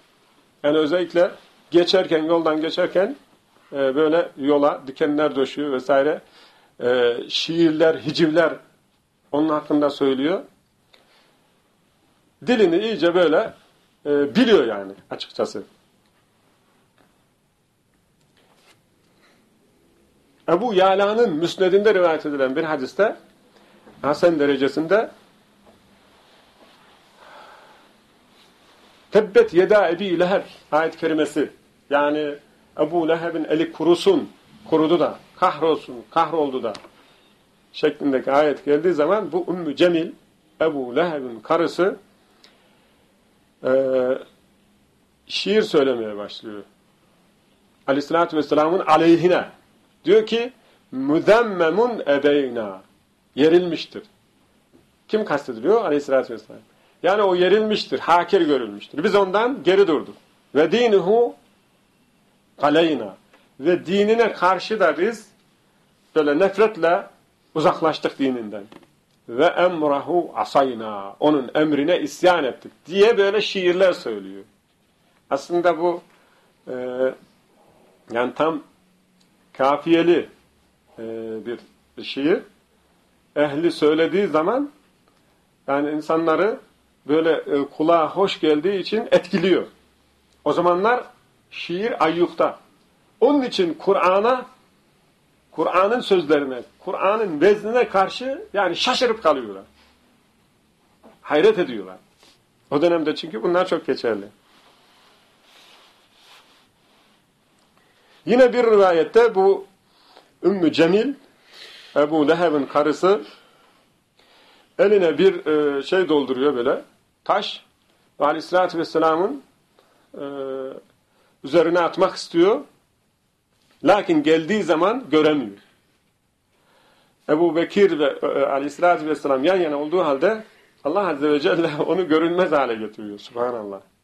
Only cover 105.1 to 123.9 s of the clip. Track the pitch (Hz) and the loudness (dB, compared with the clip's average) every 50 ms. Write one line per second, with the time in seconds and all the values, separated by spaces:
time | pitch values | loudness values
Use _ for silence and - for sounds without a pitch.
105.1 | _ _ _ _ _ _ _ _ _ - - _ _ _ _ _ _ _ _ _ | _ _ _ _ _ _ _ _ _ -20 -20 _ _ _ _ _ _ _ _ _
106.1 | _ _ _ - - - _ _ _ _ _ _ _ _ _ _ _ _ _ _ | _ _ _ -20 -20 -20 _ _ _ _ _ _ _ _ _ _ _ _ _ _
107.1 | _ _ _ _ _ _ _ _ _ _ _ _ _ _ _ _ _ _ _ _ | _ _ _ _ _ _ _ _ _ _ _ _ _ _ _ _ _ _ _ _
108.1 | _ _ - - 220 247 262 247 - 247 233 226 214 202 196 185 175 165 156 156 | _ _ -2 2 4 6 6 4 4 2 2 4 6 6 6 6 4 4 2 2
109.1 | - 220 240 226 180 190 190 196 196 - - - _ _ _ _ _ _ _ _ | 4 4 4 4 4 2 2 2 2 0 -2 -12 _ _ _ _ _ _ _ _
110.1 | _ - - _ _ _ - 175 202 190 170 151 - 147 165 165 185 214 233 285 | _ -20 -20 _ _ _ -2 -2 0 0 0 0 2 2 2 4 4 2 0 -2
111.1 | 277 - _ _ _ _ _ _ - - - - - - - - - 143 147 147 | -6 -10 _ _ _ _ _ _ -20 -20 -20 -20 -20 -20 -16 -6 -2 0 0 2
112.1 | 160 160 147 143 160 170 180 160 151 147 135 - - 147 147 151 143 - - 185 | 2 2 2 2 2 2 0 0 0 -2 -2 -2 0 0 0 0 0 0 0 0
113.1 | 202 220 214 - - - _ _ _ _ _ _ _ _ _ _ _ _ _ _ | 0 0 -2 -8 -20 -20 _ _ _ _ _ _ _ _ _ _ _ _ _ _
114.1 | _ _ _ _ _ _ _ _ _ _ _ _ _ - 180 208 214 202 180 165 | _ _ _ _ _ _ _ _ _ _ _ _ _ 0 2 4 4 4 4 2
115.1 | 147 143 185 196 185 170 - 151 156 151 151 143 143 139 139 - 175 190 185 147 | 2 4 4 4 2 2 0 -2 0 0 0 0 -2 -4 -4 -2 0 0 2 2
116.1 | 156 147 135 123 131 123 135 147 135 123 120 135 170 - - - _ _ _ _ | 2 0 0 0 -2 0 0 0 0 0 0 -2 -2 -4 -6 -12 _ _ _ _
117.1 | _ _ - - 175 196 - - - - - _ _ _ _ _ _ _ _ _ | _ _ -4 -2 -2 -2 -2 -6 -10 -14 -18 _ _ _ _ _ _ _ _ _
118.1 | _ - 143 143 156 160 - - 175 180 185 175 - 165 156 - - 160 160 160 | _ -2 -2 0 0 -2 -4 -2 0 0 0 0 -2 -4 -6 -4 -2 0 2 2
119.1 | 156 165 185 220 294 277 - _ _ _ _ _ _ _ _ _ _ _ _ _ | 2 0 0 -2 -4 -8 -14 _ _ _ _ _ _ _ _ _ _ _ _ _
120.1 | - - 143 139 143 139 135 135 135 135 131 135 - - - _ _ _ _ _ | -18 -14 -14 -12 -10 -10 -10 -10 -10 -10 -10 -12 -14 -16 -20 _ _ _ _ _
121.1 | _ _ _ _ _ _ - 139 143 170 156 165 170 180 170 156 - 170 190 185 | _ _ _ _ _ _ -6 0 2 2 4 4 2 0 0 0 0 0 0 0
122.1 | - - - - - 170 175 196 233 294 277 - _ _ _ _ _ _ _ _ | -2 -4 -12 -4 2 4 4 4 4 0 -2 -10 _ _ _ _ _ _ _ _
123.1 | _ _ _ _ _ _ _ _ _ _ _ _ _ _ - 151 | _ _ _ _ _ _ _ _ _ _ _ _ _ _ 2 2